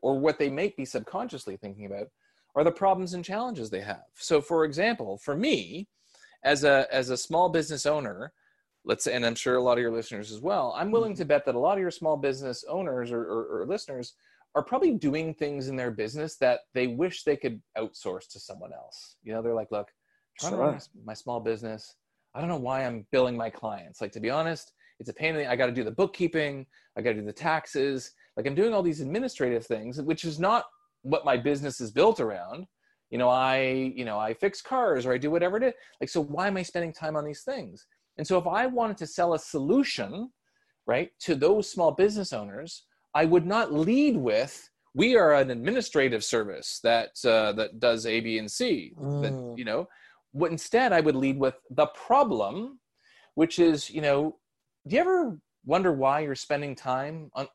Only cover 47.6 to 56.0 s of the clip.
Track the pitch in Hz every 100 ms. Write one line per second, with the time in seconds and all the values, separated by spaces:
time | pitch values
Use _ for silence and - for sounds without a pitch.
47.6 | 107 113 123 113 113 113 113 110 104 -
48.6 | 247 131 80 156 139 143 139 131 123 117
49.6 | 117 120 185 - - _ _ 139 165 165
50.6 | - 233 254 175 151 131 135 135 131 -
51.6 | - 127 147 - - 269 254 117 101 160
52.6 | 247 269 _ _ _ _ _ - 160 -
53.6 | 170 147 - 156 147 139 156 - _ _
54.6 | _ _ 143 247 359 370 269 156 _ _
55.6 | 127 175 185 139